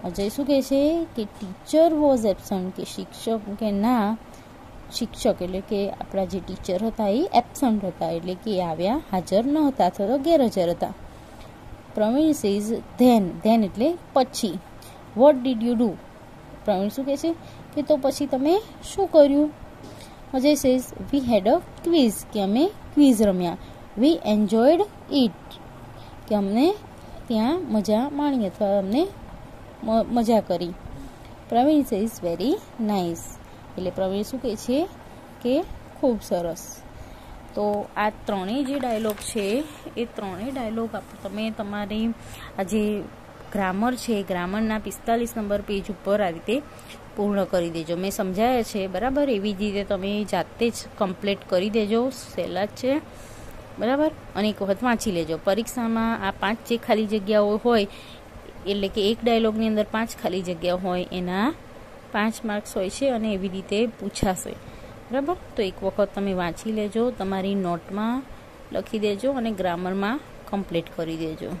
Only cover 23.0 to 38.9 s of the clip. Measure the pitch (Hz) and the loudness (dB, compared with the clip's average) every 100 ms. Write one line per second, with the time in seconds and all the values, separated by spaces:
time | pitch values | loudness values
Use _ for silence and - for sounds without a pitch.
23 | 285 220 214 185 175 175 - - - - | 8 8 6 4 0 -4 -10 -16 -14 2
24 | 262 330 - 214 208 220 247 339 403 - | 4 4 2 2 4 6 6 6 2 -4
25 | - 285 240 - - - - - - - | 0 4 4 2 -18 -18 -18 -18 -18 -18
26 | - - - 208 196 214 311 415 - - | -18 -18 -2 0 2 4 4 2 -6 -18
27 | - - - 220 226 339 294 214 196 214 | -16 -16 -2 0 2 0 0 0 2 2
28 | 277 285 294 269 196 - 202 202 190 233 | 2 0 0 2 0 0 2 2 2 2
29 | 381 - - - - - - - 220 226 | 0 -2 -16 -16 -18 -18 -18 -10 0 2
30 | 208 240 226 226 - 180 175 175 - - | 2 2 4 4 4 -2 -2 -6 -12 -14
31 | - - - - - 233 269 311 277 202 | -14 -16 -18 -20 0 4 6 4 4 0
32 | 226 - 175 170 220 403 - - 214 208 | -2 -2 -6 -2 0 0 -4 -4 0 0
33 | 175 165 - - - - - - 180 180 | 0 -4 -8 -16 -18 -18 -14 -6 -6 -2
34 | 190 196 208 262 247 208 - 262 370 - | -2 -2 -4 -4 -4 -4 0 0 0 -6
35 | - - - - 240 269 392 - - - | -20 -20 -20 -6 0 0 0 -10 -16 -2
36 | 285 220 - 214 170 - - - - - | 0 0 -2 -2 -2 -6 -10 -16 -18 -18
37 | - - - - - - 208 208 - - | -16 -18 -18 -18 -10 -2 0 0 -4 -2
38 | 202 208 - 202 190 247 262 285 254 | -2 -2 -4 -4 -2 -2 -2 -2 -2